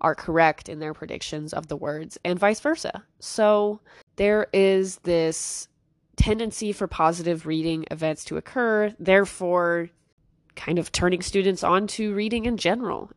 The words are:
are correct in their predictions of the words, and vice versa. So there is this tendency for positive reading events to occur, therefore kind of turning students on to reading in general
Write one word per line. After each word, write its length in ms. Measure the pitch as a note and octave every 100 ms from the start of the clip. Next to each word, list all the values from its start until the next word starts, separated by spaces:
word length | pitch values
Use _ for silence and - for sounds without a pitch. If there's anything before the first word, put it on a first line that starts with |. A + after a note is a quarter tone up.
are 120 | D#3+
correct 540 | D#3 - E3 D#3+ - -
in 100 | D3+
their 140 | D#3
predictions 600 | D3+ D#3 - - D3+ D3+
of 140 | D3+ D#3
the 80 | D3
words, 420 | D3 D3+ D#3+ -
and 160 | F3 F3+
vice 220 | G3+ A3
versa. 420 | D4 D#4+ - - - _
So 640 | - - G#3+ G#3 G#3 G#3+ _ - _ -
there 320 | G3+ G#3+ -
is 440 | G3 F#3+ F#3+ F#3+ -
this 640 | F3 E3+ D#3+ - - - - _ _ _ _ -
tendency 540 | A3 A3 A3 - G#3+
for 160 | G3 F#3+
positive 600 | - D#3+ E3+ E3+ E3 D#3+
reading 400 | D#3+ D#3+ D#3+ -
events 360 | D#3+ D#3+ D3+ -
to 100 | D#3+
occur, 580 | - C4 A#3 G#3+ G#3 A3
therefore 880 | F3+ F#3+ F#3+ - F3+ F3 E3+ E3+ E3+ _ _ _ _ _ _
kind 240 | - - E3+
of 120 | D3+
turning 300 | - F3+ F3+
students 420 | - G3 F#3+ F3+
on 240 | E3 F#3 G#3
to 280 | - G#3+
reading 320 | G3+ G#3+ A#3+ A#3
in 100 | A3
general 540 | E3+ A3+ A3 - -